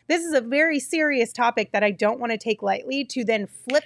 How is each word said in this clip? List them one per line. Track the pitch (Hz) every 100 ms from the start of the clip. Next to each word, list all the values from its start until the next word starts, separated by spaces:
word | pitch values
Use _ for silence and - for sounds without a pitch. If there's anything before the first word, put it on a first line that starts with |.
| -
this | 339
is | 339
a | 302
very | 233 285 330 294
serious | - 320 302 262 226
topic | - 233 226 208
that | 202
I | 208
don't | 190 208 254
wanna | 233 220
take | 226 214
lightly, | 202 196 - 277
to | 277 254 220
then | 214 196
flip | - - 294